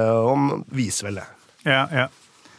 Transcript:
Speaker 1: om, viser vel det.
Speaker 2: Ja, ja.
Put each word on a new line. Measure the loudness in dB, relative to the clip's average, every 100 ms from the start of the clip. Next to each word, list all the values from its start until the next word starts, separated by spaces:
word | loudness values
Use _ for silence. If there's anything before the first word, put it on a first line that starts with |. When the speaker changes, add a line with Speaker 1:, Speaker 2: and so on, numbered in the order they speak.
| 4 4 2
Speaker 1:
om, | 2 0 -2 -6
viser | -4 -2 -4 -6
vel | -8
det. | -10 -18 -20 -6 0
Speaker 2:
Ja, | 2 2
ja. | 0 -2 -6 -20 _ -20